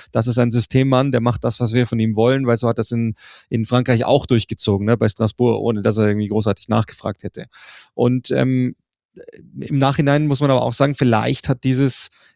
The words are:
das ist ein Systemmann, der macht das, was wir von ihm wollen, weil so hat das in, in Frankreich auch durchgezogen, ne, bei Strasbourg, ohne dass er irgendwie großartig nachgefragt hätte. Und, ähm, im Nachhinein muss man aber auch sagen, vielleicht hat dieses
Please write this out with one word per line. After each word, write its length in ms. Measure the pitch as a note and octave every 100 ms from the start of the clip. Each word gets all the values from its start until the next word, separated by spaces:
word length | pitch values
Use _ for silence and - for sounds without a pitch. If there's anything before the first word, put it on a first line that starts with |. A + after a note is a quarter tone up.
| -
das 160 | A#2 A#2
ist 100 | A#2+
ein 140 | A#2+
Systemmann, 580 | A#2+ - C3 C3+ B2+ C#3
der 100 | B2
macht 220 | A#2 A2+
das, 160 | B2 -
was 140 | A#2+
wir 160 | A#2+ A#2+
von 100 | A#2
ihm 160 | A2
wollen, 320 | G#2+ A#2 C3+ B2+
weil 100 | A#2
so 120 | A#2+
hat 100 | A2+
das 140 | A2
in, 240 | A#2 A#2 G#2+ - - -
in 180 | A2+ A2
Frankreich 380 | B2 B2+ A#2
auch 200 | A#2+ C#3
durchgezogen, 640 | - A#2+ - - - G2+ G#2+
ne, 100 | A#2
bei 120 | A2+
Strasbourg, 520 | - A2 - B2 G#2+
ohne 220 | A2 G#2+
dass 140 | G#2 G#2+
er 100 | G#2
irgendwie 220 | G#2 G#2
großartig 400 | G#2 G#2+ G2+ -
nachgefragt 560 | A2+ A2 - - G2+
hätte. 220 | - - - - - - -
Und, 380 | - B2 B2+ -
ähm, 460 | C3 C3 B2+ B2+ - _ _ _ - - - - C3+
im 200 | C#3 C#3+
Nachhinein 500 | C3+ C#3 C#3+ D3 D3+
muss 120 | C#3
man 120 | C#3+
aber 100 | B2+
auch 120 | A#2+
sagen, 200 | A#2+ C#3
vielleicht 540 | - B2+ A2 A#2 C3+ -
hat 160 | B2+
dieses 460 | C3 C3 C#3 - - _ _